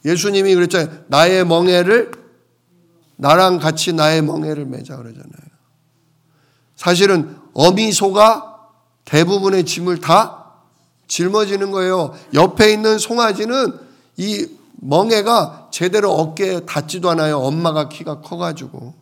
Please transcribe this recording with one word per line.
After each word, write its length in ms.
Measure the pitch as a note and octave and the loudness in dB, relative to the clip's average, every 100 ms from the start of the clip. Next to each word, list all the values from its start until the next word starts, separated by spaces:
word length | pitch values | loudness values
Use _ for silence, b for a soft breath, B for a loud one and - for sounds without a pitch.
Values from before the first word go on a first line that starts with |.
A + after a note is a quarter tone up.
예수님이 500 | D3 E3+ F#3+ G3 G3 F#3 | -2 -2 0 0 2 2
그랬잖아요. 500 | F3 F3+ D#3 - - | 2 0 -2 -8 -2
"나의 380 | C#3 E3+ F#3 F3 | 2 4 4 2
멍에를, 640 | E3 F3+ F3+ F3 A3+ A3 - _ _ _ _ _ _ _ _ _ _ | 2 2 2 4 2 0 -10 _ _ _ _ _ _ _ _ _ _
나랑 440 | C#3 E3 F#3+ F3+ | 2 4 4 2
같이 340 | D3+ D#3+ F#3 | -2 -4 -4
나의 280 | E3 D3+ D#3+ | 0 2 2
멍에를 440 | D#3 - D#3 D3+ C#3 | -2 -4 -6 -8 -10
매자." 320 | B2 - C3+ | -12 -14 -18
그러잖아요. 480 | A#2 A#2 - - D3+ _ _ _ _ _ _ _ _ _ _ _ _ _ | -18 -20 -20 -20 -20 _ _ _ _ _ _ _ _ _ _ _ _ _
사실은 640 | - F3 G3 F#3 C#3+ - _ | 0 2 4 2 -2 -10 _
어미소가 1200 | - D#3 F#3+ A3 F#3+ G3 F#3+ G#3+ A3+ - - _ _ _ _ - | 2 4 4 0 0 0 4 4 4 -4 -20 _ _ _ _ -2
대부분의 600 | D3+ E3+ G3+ G3 F#3+ E3 | 0 2 0 0 0 -2
짐을 360 | - F3 F3 | -4 -4 -4
다 520 | - F3+ - - - _ _ _ _ _ _ | 2 2 2 -8 -20 _ _ _ _ _ _
짊어지는 640 | - F3 G#3 G#3 G3 G3 | -4 -2 0 -2 -4 -4
거예요. 420 | G3 F#3 F#3 D3 B B | -4 -2 -2 -4 B B
옆에 400 | C#3+ F#3 F#3 G#3+ | 2 2 4 4
있는 240 | G#3+ A3 A3 | 4 0 0
송아지는 840 | G#3+ A#3 A3+ G#3+ G#3+ B3+ A#3 - B B B - | -2 0 0 0 -4 -2 -2 -4 B B B -10
이 300 | G3 G#3 F3 - _ - | -6 -6 -8 -12 _ -18
멍에가 920 | C3 D3 G#3+ A3 G#3 A#3 D#3 - - | 0 0 2 0 2 0 0 -8 -16
제대로 400 | - F3+ G#3 G3+ | -6 -2 0 0
어깨에 500 | D#3 D#3+ D#3+ F#3+ F3+ | 0 -2 -4 -4 -4
닿지도 480 | E3+ D3+ D3+ F#3 F3 | -6 -8 -8 -6 -2
않아요. 280 | E3 D#3 D3 | -2 -2 -2
엄마가 500 | C3 D#3 E3+ D#3 D3+ | -2 -2 -2 -2 -6
키가 320 | - D#3+ D3+ | -8 -12 -14
커가지고. 720 | - F3 F3 D#3 C3 C3 A#2+ - | -14 -10 -10 -10 -14 -18 -20 -20